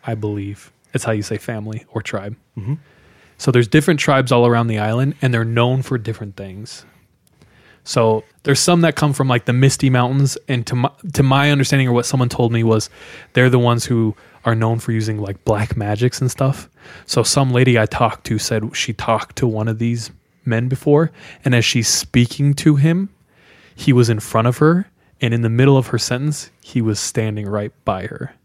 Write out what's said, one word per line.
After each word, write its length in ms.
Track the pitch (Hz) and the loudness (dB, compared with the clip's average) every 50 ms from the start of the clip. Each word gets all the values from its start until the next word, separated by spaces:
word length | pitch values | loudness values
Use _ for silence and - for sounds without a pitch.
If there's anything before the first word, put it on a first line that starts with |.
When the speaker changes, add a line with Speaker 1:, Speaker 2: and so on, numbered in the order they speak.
| _ | _
Speaker 1:
I 100 | - 113 | -8 -6
believe. 560 | 107 104 104 104 104 98 101 101 - - - _ _ _ _ - | -6 -4 -6 -6 -6 -8 -10 -12 -14 -18 -20 _ _ _ _ -8
It's 80 | 117 | -6
how 100 | - 120 | -2 -2
you 100 | 113 107 | -4 -4
say 140 | 104 - 113 107 | -4 -6 -8 -8
family 460 | - - 117 107 104 107 107 113 - _ | -8 -8 -10 -8 -10 -10 -12 -12 -16 _
or 100 | - 113 | -10 -10
tribe. 360 | - - - 101 98 104 107 _ _ _ _ | -8 -6 -8 -8 -8 -10 -14 _ _ _ _
Speaker 2:
Mm-hmm. 180 | - 95 107 147 170 _ _ _ _ _ _ _ _ _ _ _ _ | -12 -8 -8 -8 -8 _ _ _ _ _ _ _ _ _ _ _ _
Speaker 1:
So 120 | - - | -2 2
there's 180 | 120 123 120 107 | 2 2 2 4
different 300 | - 156 147 - 165 143 | 2 2 4 4 0 2
tribes 320 | - - 143 135 131 123 | 2 2 2 2 2 2
all 160 | 127 120 120 | 4 4 4
around 220 | 120 117 117 117 113 | 4 2 2 0 0
the 100 | 110 107 | -2 -2
island, 360 | 107 110 113 123 135 139 143 _ | -2 -2 0 0 0 -2 -2 _
and 140 | - 131 120 | -2 0 0
they're 100 | 117 113 | 0 -2
known 380 | 113 117 117 120 123 127 135 | 0 0 0 2 2 0 -2
for 160 | 127 - 135 120 | -2 -4 -6 -6
different 380 | 104 113 110 - 107 101 95 | -6 -8 -10 -10 -12 -16 -14
things. 480 | - 98 98 92 101 107 - - - - _ _ _ _ _ _ _ _ _ _ _ - _ _ _ _ _ _ _ _ | -14 -14 -14 -14 -16 -16 -18 -18 -20 -20 _ _ _ _ _ _ _ _ _ _ _ -20 _ _ _ _ _ _ _ _
So 400 | - - 131 113 110 110 110 - _ _ _ | -4 0 2 2 2 2 0 -4 _ _ _
there's 160 | _ 143 143 - | _ 0 0 2
some 220 | - - 175 170 | 2 2 2 4
that 140 | 170 165 - | 2 2 2
come 180 | - 156 147 139 | 0 0 0 0
from, 140 | - 139 131 | 0 0 0
like, 180 | 123 120 - | 0 0 0
the 60 | - 120 | 0 2
Misty 340 | 127 135 135 - - - 135 | 4 4 2 2 2 0 2
Mountains, 480 | 127 123 123 123 135 139 143 131 - - _ - | 2 2 2 2 2 0 0 0 -2 -6 _ -4
and 180 | 135 123 117 | -4 -4 -4
to 80 | - 123 | -4 -2
my, 160 | 123 120 - _ _ - 180 139 | -2 -2 -2 _ _ -14 -6 0
to 80 | - | 0
my 280 | 139 131 135 139 143 147 | 2 4 4 4 4 2
understanding 380 | 147 139 143 - 143 135 131 123 | 2 2 2 2 2 2 2 2
or 40 | |
what 120 | 120 120 120 | 2 0 0
someone 240 | - - 131 127 120 | 0 0 0 0 -2
told 240 | - - 123 117 | 0 -2 0 0
me 100 | 117 117 | 0 0
was 280 | 113 113 113 110 - - - - - - - - - _ | 2 2 2 0 0 -4 -14 -20 -20 -20 -20 -20 -20 _
they're 160 | _ 127 127 127 | _ 4 4 6
the 100 | 123 123 | 4 4
ones 260 | 120 120 120 117 - | 4 2 2 0 0
who 280 | - 123 113 113 110 104 _ - - _ _ _ | -2 0 0 0 0 -2 _ -16 -20 _ _ _
are 100 | 117 113 | -2 0
known 240 | 113 113 113 117 113 | 0 0 0 -2 -2
for 140 | - - | -4 -4
using, 260 | 113 110 107 107 110 104 | -2 -2 -2 -2 -4 -6
like, 220 | 104 98 101 - _ | -6 -8 -10 -6 _
black 280 | - 110 104 107 - - | -2 0 0 -2 -4 -4
magics 440 | - 101 104 107 104 123 123 - - | -4 -2 -4 -2 0 -2 -2 -2 -2
and 100 | 131 123 | -4 -4
stuff. 380 | - - 135 135 135 - - _ _ _ - - - - - | -2 -2 -2 -2 -2 -4 -10 _ _ _ -20 -20 -20 -20 -12
So 160 | - - - | -4 -2 0
some 280 | 113 - - 143 139 131 | 0 2 2 2 2 2
lady 280 | 123 123 131 127 120 113 | 4 4 4 4 4 4
I 80 | 107 | 2
talked 400 | 107 - - 120 110 - - _ | 0 0 -2 -2 -2 -2 -6 _
to 120 | - 113 107 | -6 -4 -4
said 380 | - - 117 110 110 117 - | -2 -2 -4 -4 -4 -6 -6
she 160 | - - - | -6 -6 -6
talked 440 | 110 - - - 113 107 - _ - | -6 -6 -2 -2 -2 -2 -2 _ -6
to 100 | - 135 | -2 -2
one 220 | 120 110 107 110 113 | -2 0 -2 -2 -4
of 100 | 110 107 | -2 -2
these 320 | 117 117 120 117 110 - - _ _ _ _ _ _ | -2 -2 -2 -4 -8 -12 -18 _ _ _ _ _ _
men 240 | 127 113 113 120 127 | -2 -2 -2 0 -2
before, 440 | 135 - - 151 147 147 165 160 - - - - - _ _ | -4 -2 2 2 4 4 4 0 -4 -12 -20 -20 -20 _ _
and 100 | 127 123 | 2 2
as 100 | 117 113 | 2 2
she's 240 | - - 120 110 - | 2 0 0 0 0
speaking 640 | - - - - - 120 120 - - - 139 143 143 | -2 -4 -4 0 2 2 2 2 0 -2 0 0 0
to 220 | 139 - 160 151 | 2 2 2 4
him, 320 | 139 139 160 165 180 196 202 _ _ _ _ _ _ _ _ - _ _ _ _ | 4 4 2 2 0 -4 -6 _ _ _ _ _ _ _ _ -20 _ _ _ _
he 180 | - - - 127 | -4 0 2 4
was 160 | 123 120 110 | 4 4 4
in 100 | 113 107 | 2 -2
front 280 | - - - 113 113 123 | -4 -2 -2 0 2 0
of 100 | 123 - | 2 4
her, 280 | 151 156 170 180 202 _ _ _ _ _ _ _ | 2 4 4 2 -2 _ _ _ _ _ _ _
and 100 | - 117 | -2 -2
in 80 | 117 120 | 0 0
the 60 | 117 113 | 0 0
middle 280 | 113 120 131 139 139 135 | 2 4 4 6 4 4
of 80 | 120 | 2
her 120 | - - 117 | 0 -4 -4
sentence, 520 | - - 123 127 139 151 147 - - - _ _ | -2 -4 -4 -4 -4 -4 -6 -6 -10 -18 _ _
he 220 | _ - - 127 | _ -6 -4 -2
was 160 | 113 110 104 - | -2 -2 -2 -4
standing 480 | - - - 120 110 107 107 107 104 98 | -6 -6 -4 -4 -4 -4 -6 -6 -6 -6
right 240 | 104 104 104 - _ _ _ | -6 -6 -6 -6 _ _ _
by 220 | - 98 95 95 | -6 -6 -6 -8
her. 280 | - - - - 135 - _ | -12 -12 -12 -14 -14 -14 _